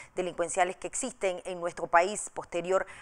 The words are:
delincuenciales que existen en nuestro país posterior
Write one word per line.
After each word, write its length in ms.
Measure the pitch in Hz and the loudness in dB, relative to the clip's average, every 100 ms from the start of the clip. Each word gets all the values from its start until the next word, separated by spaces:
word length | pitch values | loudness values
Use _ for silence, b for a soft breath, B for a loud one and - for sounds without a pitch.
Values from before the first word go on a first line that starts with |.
| B | B
delincuenciales 600 | - 180 - 170 196 180 185 | -4 -4 -2 -2 2 2 0
que 100 | 175 | -8
existen 560 | - 247 - 196 180 - | -6 -6 -2 -2 -2 -6
en 120 | 180 | -6
nuestro 300 | 175 170 165 | -6 -4 4
país 420 | 170 185 208 - | 6 6 0 -8
posterior 540 | - - 175 175 190 190 B | -10 -4 -4 2 2 0 B